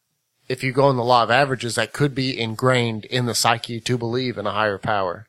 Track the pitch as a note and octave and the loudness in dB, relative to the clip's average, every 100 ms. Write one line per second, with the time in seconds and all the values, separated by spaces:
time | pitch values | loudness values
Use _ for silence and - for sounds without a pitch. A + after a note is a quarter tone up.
0 | _ _ _ _ - B2+ C3 C3 C#3 B2+ | _ _ _ _ -8 -4 -2 4 4 4
1 | A#2 B2 A2 A#2+ C#3+ C3 A#2+ A2+ A2 - | 4 4 4 2 2 -2 -4 -2 -2 0
2 | C#3+ C3+ C3 B2 A2+ G#2+ B2+ B2+ A#2 A2 | -2 -2 -4 -4 -6 0 2 2 0 -4
3 | - B2 B2 G#2 A#2 A#2+ - A#2 - B2 | -4 -2 -2 0 2 0 -2 -6 -2 -2
4 | A#2 B2 B2+ G2+ G2+ G2+ G#2+ G2 A2+ G#2+ | -2 -2 -4 -4 -4 0 0 0 -2 -2
5 | F#2 F2+ | -2 -6